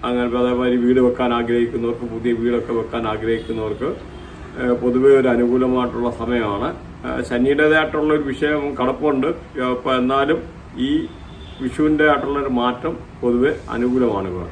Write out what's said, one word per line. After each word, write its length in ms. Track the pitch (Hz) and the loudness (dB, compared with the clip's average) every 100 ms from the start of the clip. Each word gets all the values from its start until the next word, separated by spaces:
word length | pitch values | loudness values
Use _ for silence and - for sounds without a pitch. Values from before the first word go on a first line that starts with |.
| 123 | -2
അങ്ങനെ 320 | 123 120 123 | -2 0 0
അതേമാതിരി 400 | 123 123 123 123 | 0 2 2 2
വീട് 220 | 120 127 | 4 4
വെക്കാൻ 340 | 123 120 123 | 4 2 0
ആഗ്രഹിക്കുന്നവർക്ക്, 720 | 120 117 120 117 117 117 117 117 | 0 0 2 0 0 -4 -4 -6
പുതിയ 200 | 113 117 | -4 -2
വീടൊക്കെ 400 | 117 117 120 117 | 0 0 0 0
വെക്കാൻ 340 | 117 110 120 110 | -4 -2 -4 -4
ആഗ്രഹിക്കുന്നവർക്ക്, 840 | 107 110 113 113 113 110 104 - - - - - - - - | -4 -2 -2 -2 -6 -4 -4 -6 -6 -12 -16 -16 -16 -16 -4
ഏ, 60 | 123 | 0
പൊതുവേ 380 | 120 123 123 135 135 | 2 2 4 8 8
ഒരു 100 | 127 | 6
അനുകൂലമായിട്ടുള്ള 840 | 120 120 127 127 127 123 117 120 | 2 2 2 2 2 0 -2 -4
സമയമാണ്. 640 | 117 117 120 107 101 135 - - - 127 | -4 -2 0 0 -2 -4 -6 -14 -12 -8
ഏ, 160 | 127 | -6
ശനിയുടേതായിട്ടുള്ള 880 | 123 123 131 143 151 156 156 156 151 | -4 0 2 4 4 4 2 0 2
ഒരു 80 | 151 | 2
വിഷയം 540 | 139 131 151 151 143 127 | 0 -2 0 0 -2 -2
കിടപ്പുണ്ട്. 480 | 127 127 147 135 143 170 - - | -2 0 0 2 0 -2 -8 -4
അപ്പൊ 320 | 127 127 131 | -2 -2 0
എന്നാലും 480 | 127 127 139 143 160 - - - - | 0 2 2 2 0 -2 -16 -16 -4
ഈ 280 | 127 156 - - - - - - | 0 0 -2 -10 -18 -16 -16 -8
വിഷുവിൻ്റെ 480 | 131 - 151 151 151 | -6 0 2 4 4
ആയിട്ടുള്ളൊരു 400 | 143 135 143 131 | 4 0 -2 0
മാറ്റം 480 | 123 123 120 - - - - | 0 0 0 -4 -6 -12 -4
പൊതുവെ 300 | 120 120 135 - - | 0 2 2 0 -6
അനുകൂലമാണ് 600 | 113 123 127 120 101 95 | -2 0 2 2 0 -4
ഇവർ. 160 | 90 87 | -6 -10